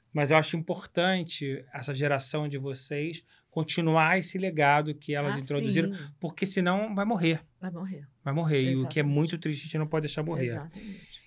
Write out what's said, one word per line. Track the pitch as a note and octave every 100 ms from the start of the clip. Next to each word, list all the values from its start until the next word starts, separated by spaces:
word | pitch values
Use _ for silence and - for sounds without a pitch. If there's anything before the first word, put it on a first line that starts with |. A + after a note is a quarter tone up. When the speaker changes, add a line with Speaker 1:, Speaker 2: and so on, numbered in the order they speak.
| _
Speaker 1:
Mas | D#3 C#3+
eu | D#3
acho | D#3 E3+
importante | D#3+ F3+ - - F3+ F#3 F3 - C#3+ C3+ -
essa | D3 B2+
geração | C3+ C#3+ C#3 - D3+ D3+
de | C#3
vocês | C3+ C3 - D3 D#3 E3 - _ _
continuar | - D#3+ - E3 D#3+ D#3+ F#3
esse | - F#3+
legado | F#3+ D#3 C#3+ D3 D3+
que | D3 -
elas | D3 C#3+
Speaker 2:
Ah, | C#3
Speaker 1:
introduziram, | C3 C#3+ A#2 F#3 F#3+
Speaker 2:
sim. | F#3+ C#3+ -
Speaker 1:
porque | D#3+ - G3
senão | - F3+ F#3+ A3
vai | G3
morrer. | G#3 A3+ E3 D#3+ - _
Speaker 2:
Vai | F#3
morrer. | E3+ F#3+ F3 C#3+ _
Speaker 1:
Vai | C#3+
morrer. | D3 D#3+ C#3+
E | C3 C3
o | B2+
que | -
é |
Speaker 2:
Exatamente. | C#3+
Speaker 1:
muito | C#3+ D#3+ E3
triste, | E3 C#3+
a |
gente | D#3 D#3+
não | D#3
pode | D#3+ D3+
deixar | -
morrer. | D#3 D#3 B2
Speaker 2:
Exatamente. | A#2 - G3 A3 F3+ - -